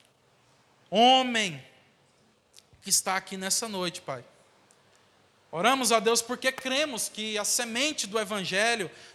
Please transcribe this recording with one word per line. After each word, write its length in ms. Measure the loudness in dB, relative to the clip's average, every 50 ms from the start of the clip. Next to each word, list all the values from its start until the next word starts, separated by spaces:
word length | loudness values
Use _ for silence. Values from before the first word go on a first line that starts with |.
| _ _ _ _ _ _ _ _ _ _ _ _ _ _ _ _ _ _
homem 760 | 2 6 8 8 8 6 4 2 0 0 0 0 -4 -8 -12 -18 -20 _ _ _ _ _ _ _ _ _ _ _ _ _ _ _ _ -20 -20 _ -20 _
que 80 | -4 0
está 280 | 0 0 0 0 -2 -2
aqui 180 | -4 -6 -8
nessa 320 | -8 -4 -4 -4 -4 -4 -4
noite, 340 | -4 -4 -4 -4 -6 -6
Pai. 220 | -10 -10 -10 -10 -12 -16 -20 _ _ _ _ _ _ _ _ _ _ _ _ _ _ _ _ _ _ _ _ _ _ _
Oramos 400 | -6 0 2 2 4 4 2 2
a 80 | 2 2
Deus 220 | 4 2 2 2
porque 300 | 0 -4 -6 -4 -2 -2
cremos 580 | -2 -2 -4 -4 -2 -2 -2 -2 -4 -6 -8 -8
que 280 | -6 -8 -8 -4 -4 -4
a 60 | -2
semente 640 | 0 -2 -2 -2 -2 -2 -2 -2 -2 -2 -4 -6 -4
do 120 | -4 -4
Evangelho 680 | -4 -2 -4 -4 -4 -2 0 2 2 2 2 0 -2 -6 -8 -12 -20 -20 -20